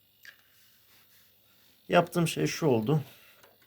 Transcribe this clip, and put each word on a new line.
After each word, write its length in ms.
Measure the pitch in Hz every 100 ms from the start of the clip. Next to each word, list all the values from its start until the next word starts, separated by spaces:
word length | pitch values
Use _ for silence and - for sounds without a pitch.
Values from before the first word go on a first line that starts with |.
| _ _ - - _ _ _ _ _ _ _ _ _ _ _ _ _ _ -
Yaptığım 400 | 180 170 175 160
şey 180 | 151 156
şu 200 | - 156
oldu. 340 | 113 110 156 - - - _ - _